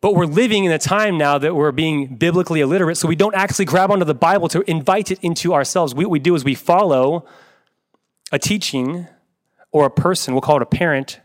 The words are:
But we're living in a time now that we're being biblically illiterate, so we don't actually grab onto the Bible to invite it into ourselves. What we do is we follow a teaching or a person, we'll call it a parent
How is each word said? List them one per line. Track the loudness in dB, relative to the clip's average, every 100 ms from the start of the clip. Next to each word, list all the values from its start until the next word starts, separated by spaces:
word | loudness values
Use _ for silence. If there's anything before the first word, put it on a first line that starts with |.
But | 2
we're | 0 0
living | 2 2 2 0
in |
a | 0
time | 0 0 0 0
now | 0 0
that | 0 0
we're | 0
being | 0 -2 -2 -6 -2
biblically | 0 0 0 0
illiterate, | 0 0 0 -2
so | -2
we | 0
don't | 0
actually | 0 -2 -2 0
grab | 2 2
onto | 2 0
the |
Bible | 2 2 2 0
to | -2 -2
invite | -2 0 0 0
it | -6
into | -4 -4 0
ourselves. | 0 0 0 -2 -2
What | -2
we | 0
do | 2 0
is |
we | 0
follow | -4 2 2 4 2 2 0 -8 -20 -20 _ _ _ _ _ _ _ -6
a | -6
teaching | -2 -4 -4 -4 -4 -6 -12 _ _ _ _ _ _
or | 2 2
a |
person, | 2 0 0 -2 -4
we'll |
call | 2 2
it |
a | 2
parent | 0 0 0 -4 -14